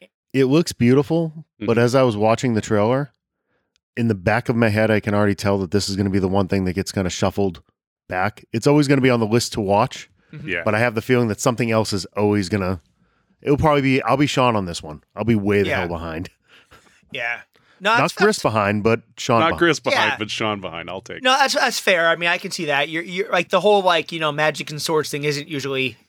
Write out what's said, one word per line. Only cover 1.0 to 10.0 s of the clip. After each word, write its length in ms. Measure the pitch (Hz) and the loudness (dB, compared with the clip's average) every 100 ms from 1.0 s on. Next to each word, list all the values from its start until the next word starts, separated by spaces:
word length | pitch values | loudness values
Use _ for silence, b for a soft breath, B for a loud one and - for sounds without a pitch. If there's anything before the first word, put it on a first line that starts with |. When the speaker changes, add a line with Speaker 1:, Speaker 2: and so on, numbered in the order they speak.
| 139 165 165 160 - - | 2 0 -2 -8 -18 -8
Speaker 1:
but 80 | 110 113 | 0 2
Speaker 2:
Mm-hmm. 40 | |
Speaker 1:
as 160 | 120 131 | 4 4
I 80 | |
was 120 | 127 104 | 2 2
watching 380 | 110 113 127 | 0 2 0
the 80 | 107 | -2
trailer, 500 | - 107 107 131 143 _ _ _ _ _ _ _ _ - | 0 0 2 0 -4 _ _ _ _ _ _ _ _ -2
in 100 | 117 | 0
the 80 | 101 | 0
back 320 | 92 110 - | 0 0 0
of 80 | 117 | 2
my 140 | 117 | 2
head, 200 | 104 110 | 2 2
I 120 | 107 | 2
can 120 | 107 | 2
already 220 | 104 104 98 | 0 2 0
tell 220 | 104 98 | 0 -2
that 140 | 92 | 0
this 180 | 101 92 | -2 -2
is 80 | 98 | -2
gonna 120 | 98 | 0
be 100 | 95 | 0
the 100 | 92 | 0
one 180 | 98 90 | 0 0
thing 160 | 98 | 0
that 100 | 92 | -2
gets 200 | 90 92 | -2 -4
kinda 160 | 104 92 | -4 -4
shuffled 520 | - 98 - 98 82 _ _ _ _ - | -2 -2 0 -4 -4 _ _ _ _ -8
back. 380 | 92 101 - - | -4 -4 -6 -8
It's 140 | 117 143 | -2 2
always 200 | 147 139 | 4 4
gonna 140 | 139 | 4
be 80 | 127 | 4
on 100 | 120 | 2
the 80 | 107 | 2
list 240 | 117 - | 0 0
to 80 | - | -4
watch, 480 | 98 101 127 - | 0 2 2 -4